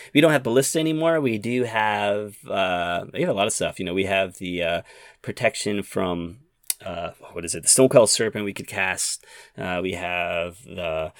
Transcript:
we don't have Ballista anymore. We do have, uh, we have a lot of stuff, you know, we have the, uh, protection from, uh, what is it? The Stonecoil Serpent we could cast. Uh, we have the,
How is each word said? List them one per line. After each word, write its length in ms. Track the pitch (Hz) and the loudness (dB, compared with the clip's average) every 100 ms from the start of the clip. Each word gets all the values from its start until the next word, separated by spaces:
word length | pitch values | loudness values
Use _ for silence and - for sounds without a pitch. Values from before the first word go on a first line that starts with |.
| - | -2
we 80 | 147 | 4
don't 120 | 156 | 6
have 100 | 147 | 4
Ballista 380 | 127 123 - 165 | 2 2 2 2
anymore. 380 | 160 156 165 165 | 0 0 2 2
We 160 | 131 110 | 2 -2
do 240 | 110 123 | -2 -2
have, 720 | 120 110 107 104 101 104 104 101 - | 0 0 0 0 0 -2 -4 -12 -4
uh, 600 | 98 92 87 87 87 - | 0 0 0 -2 -4 -4
we 60 | - | -2
have 100 | 175 | 0
a 40 | |
lot 120 | 101 107 | 0 0
of 80 | |
stuff, 240 | - 82 - | 0 -4 -4
you 80 | 92 | -2
know, 80 | |
we 100 | 92 | 0
have 320 | 92 98 95 - | 2 2 0 -4
the, 260 | 90 87 | -6 -2
uh, 200 | 85 85 - - - - | 0 -2 -4 -18 -20 -14
protection 600 | - - 117 - 107 101 | -10 0 0 0 -4 -4
from, 560 | - - 92 87 85 117 _ _ - - | -4 -4 -2 -2 -6 -10 _ _ -8 -8
uh, 260 | 95 85 85 - - | -8 -8 -10 -12 -14
what 120 | 87 | -10
is 100 | 85 | -8
it? 80 | 85 | -4
The 60 | - | 2
Stonecoil 400 | - 131 139 107 | 6 8 8 6
Serpent 360 | - 113 110 | 4 0 -2
we 80 | 101 | -6
could 140 | 98 - | -6 -8
cast. 580 | 101 95 92 - - - - - - | -4 -2 -2 -4 -6 -12 -20 -18 -10
Uh, 220 | 92 90 | -6 -2
we 100 | 92 | -2
have 720 | 87 87 90 87 87 87 87 | -4 -4 -2 -2 -2 -4 -8
the, 460 | - 92 85 78 80 - | -14 -8 -4 -4 -4 -10